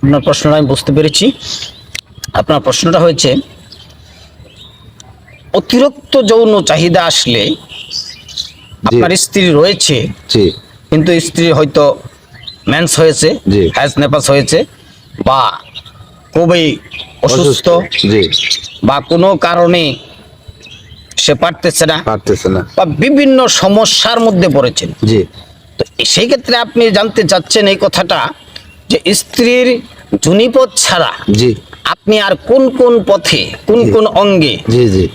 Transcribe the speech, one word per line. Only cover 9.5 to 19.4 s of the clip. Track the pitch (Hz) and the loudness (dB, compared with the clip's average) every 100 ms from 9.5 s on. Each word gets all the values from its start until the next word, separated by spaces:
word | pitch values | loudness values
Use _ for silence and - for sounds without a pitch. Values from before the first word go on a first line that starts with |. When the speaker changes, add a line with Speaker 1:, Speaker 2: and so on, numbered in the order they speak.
| 147 | 2
Speaker 1:
রয়েছে, | 170 185 - 135 113 - - | 2 0 -2 -2 -4 -10 -4
Speaker 2:
জি। | - 87 - - - - | 0 0 -2 -18 -20 -2
Speaker 1:
কিন্তু | 156 160 170 165 | 0 2 0 -2
স্ত্রী | - 170 143 | -2 0 2
হয়তো | 151 151 143 - - - _ - - - - | 2 2 2 0 -8 -20 _ -20 -20 -12 -4
মেন্স | 147 170 - | -2 -2 2
হয়েছে, | 160 143 151 269 - | 2 2 -2 -2 -2
Speaker 2:
জি। | 101 87 - | 0 0 0
Speaker 1:
হ্যাজ | 139 135 | -4 -2
নেপাস | 143 147 - | -2 -2 0
হয়েছে, | 139 135 160 277 - - - - - - | 0 2 -2 -2 -10 -20 -20 -20 -6 -2
বা | 131 113 - - - - - - - - | 0 0 -4 -16 -20 -20 -20 -20 -20 -6
খুবই | 156 170 175 156 113 - - - - - | -2 2 2 0 -2 -10 -18 -18 -4 -2
অসুস্থ, | 127 143 131 - | 2 2 0 2
Speaker 2:
অসুস্থ, | 170 190 - 98 | 0 0 -4 0
জি। | 107 85 - - - - - 113 | 0 0 -2 -2 -6 -10 -6 -2
Speaker 1:
বা | 139 139 | -2 -2
কোনো | 170 185 190 | 0 2 0